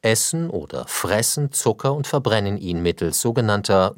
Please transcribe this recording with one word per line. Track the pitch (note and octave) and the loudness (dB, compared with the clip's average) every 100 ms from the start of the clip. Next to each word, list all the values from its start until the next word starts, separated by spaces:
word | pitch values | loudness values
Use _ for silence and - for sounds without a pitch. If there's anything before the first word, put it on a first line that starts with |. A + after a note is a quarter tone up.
essen | A2+ A2 - E3 E3 | 2 2 0 -2 -4
oder | F2 C#2+ C2 - | -6 -8 -10 -6
fressen | - E2+ G#2 A#2 - C#3+ | -4 0 0 0 0 -2
Zucker | - A#2 G#2+ C3+ | 0 0 0 0
und | D3 C#3 | -2 0
verbrennen | D3+ B2+ G#2+ G2+ G2+ | 0 2 2 0 -2
ihn | F2+ E2+ | -4 -2
mittels | F2 E2+ E2+ - | 0 0 -2 0
sogenannter | A#2+ A#2+ A2 G#2 G#2 F#2+ F#2+ | 0 0 2 2 4 4 4